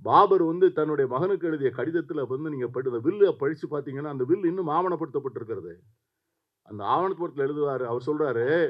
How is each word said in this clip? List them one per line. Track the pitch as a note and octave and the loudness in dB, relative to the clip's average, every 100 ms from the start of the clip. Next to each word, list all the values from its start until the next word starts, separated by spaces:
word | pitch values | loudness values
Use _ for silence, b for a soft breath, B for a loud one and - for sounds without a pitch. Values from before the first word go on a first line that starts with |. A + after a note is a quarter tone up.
பாபர் | - D3 G3+ F#3+ E3 | 4 6 8 6 4
வந்து | E3+ F#3 | 4 4
தன்னுடைய | F3 D#3 D3 C3 | 4 0 2 0
மகனுக்கு | B2+ F#3 F#3+ E3+ | 0 0 0 -2
எழுதிய | D#3 C3+ | 0 -2
கடிதத்துல | B2 D3+ E3+ D3 D#3 B2 | -2 -2 -2 -2 -4 -4
வந்து | C3 D#3 | -4 -6
நீங்க | C#3+ A#2+ | -6 -6
படி-, | C3 C3 | -4 -4
அந்த | A#2+ | -2
வில்லை | C3 G#3 G3 | 0 4 4
படிச்சு | - C#3 D#3 E3+ | 4 -2 -4 -6
பாத்தீங்கன்னா, | D3 C3+ C3+ D3+ | -6 -8 -8 -6
அந்த | C#3 | -4
வில் | B2+ F#3+ | 0 2
இன்னும் | F3 F#3+ E3 | 0 0 0
ஆவணப்படுத்தப்பட்டிருக்கிறது. | D#3+ F#3 E3 D#3 C#3 C3+ A2+ A2 G2+ E2+ F2 G#2+ _ _ _ _ _ _ _ | 0 0 -2 -4 -4 -6 -8 -10 -10 -10 -16 _ _ _ _ _ _ _ _
அந்த | - G#2 | -16 -6
ஆவணப்படத்துல | G2+ C#3 F#3+ F#3 C3+ C3+ C#3 | 0 0 0 -2 -6 -2 -2
எழுதுவாரு, | D3 C#3+ C3 B2 | 0 -2 -2 -2
அவர் | A#2+ B2+ | -4 -2
சொல்றாரு | D3+ D3+ A#2 B2+ E3 | -2 0 0 2 2